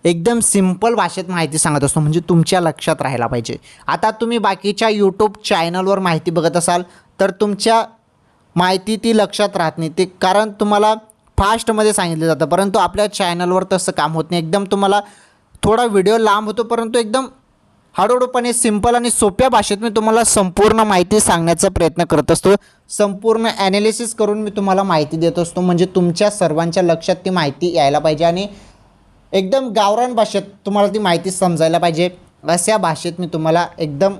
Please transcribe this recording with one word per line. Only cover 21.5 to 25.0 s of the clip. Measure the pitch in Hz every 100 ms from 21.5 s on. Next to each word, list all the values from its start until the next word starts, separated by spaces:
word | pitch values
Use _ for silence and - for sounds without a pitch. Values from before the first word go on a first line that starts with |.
| 170 190
प्रयत्न | 185 165 156
करत | 165 156 139
असतो. | - 185 202 - _ _
संपूर्ण | - 208 196 220 226 226 -
ॲनालिसिस | 196 196 214 214 226
करून | - 208 208
मी | 214
तुम्हाला | 208 196 190
माहिती | 196 165